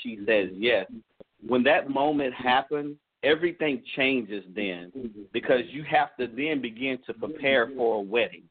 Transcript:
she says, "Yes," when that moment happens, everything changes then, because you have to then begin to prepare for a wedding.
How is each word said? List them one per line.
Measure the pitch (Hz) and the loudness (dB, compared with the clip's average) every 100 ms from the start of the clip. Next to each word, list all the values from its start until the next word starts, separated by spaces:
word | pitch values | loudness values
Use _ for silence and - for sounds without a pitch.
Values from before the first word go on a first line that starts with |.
she | 123 110 101 | -10 -4 2
says, | 107 92 | 2 2
"Yes," | 92 117 107 92 113 - - - _ 117 | 0 2 2 0 -10 -20 -20 -20 _ 0
when | 127 | 4
that | 127 175 135 | 4 4 2
moment | 135 147 147 135 | 0 2 2 -2
happens, | 127 123 127 - 147 147 147 _ _ | -2 2 2 2 -2 -4 -10 _ _
everything | 135 160 170 165 156 123 - - | 2 2 0 0 -2 -2 -4 0
changes | 135 131 101 101 92 92 | 2 0 -2 -8 -8 -6
then, | 101 87 87 131 117 104 98 | -4 -4 -10 -10 -10 -12 -8
because | 117 131 127 113 | -2 2 2 0
you | 139 | -8
have | 151 151 143 - | 0 2 2 -2
to | 120 | -6
then | 113 156 147 | -4 -2 -2
begin | 120 110 135 127 - | -4 -6 -6 -6 -8
to | |
prepare | 110 110 156 135 135 117 135 | -8 -8 -2 2 2 2 0
for | 117 110 | 0 0
a | |
wedding. | 98 117 98 85 - | 0 0 0 -4 -20